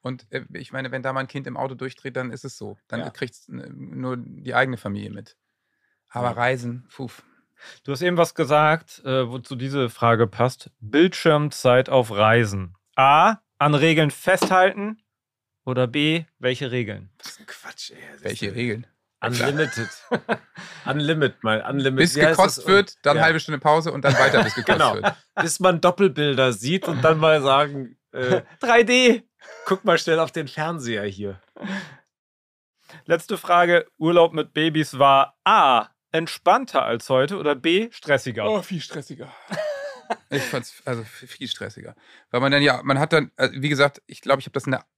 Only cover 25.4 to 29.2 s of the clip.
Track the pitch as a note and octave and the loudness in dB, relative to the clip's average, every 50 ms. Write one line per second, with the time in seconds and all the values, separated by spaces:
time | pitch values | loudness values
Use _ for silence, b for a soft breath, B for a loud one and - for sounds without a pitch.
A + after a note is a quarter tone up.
25.4 | F3 E3 - - F#3 F#3 F3 D#3+ F3+ F3 F3+ - G3+ F#3 C3 D3 D3 D3 C3+ B2+ | -4 -4 -4 0 2 2 2 4 2 2 2 4 0 0 2 0 -2 -2 2 2
26.4 | C3 B2+ A#2 G2 A2+ C#3 F3 F#3+ - E3+ D#3+ B2+ C3 D#3+ D#3+ D#3 D#3+ D#3+ D#3 D3+ | 2 2 0 -2 -4 -4 -4 -2 -2 -4 -2 2 4 4 4 4 4 4 4 4
27.4 | C3+ C3+ C3+ C#3 D3 C#3+ C#3+ C#3 C3 A#2 - _ _ _ - - B2+ B2+ B2 A#2 | 4 2 2 2 2 0 -4 -12 -12 -14 -18 _ _ _ -8 -6 -2 0 0 -2
28.4 | - _ - _ - A#3+ A#3 A#3+ A#3 G#3 B3 B3+ B3+ A#3+ B3 A#3+ | -2 _ -14 _ 0 2 4 4 4 4 4 4 6 4 2 2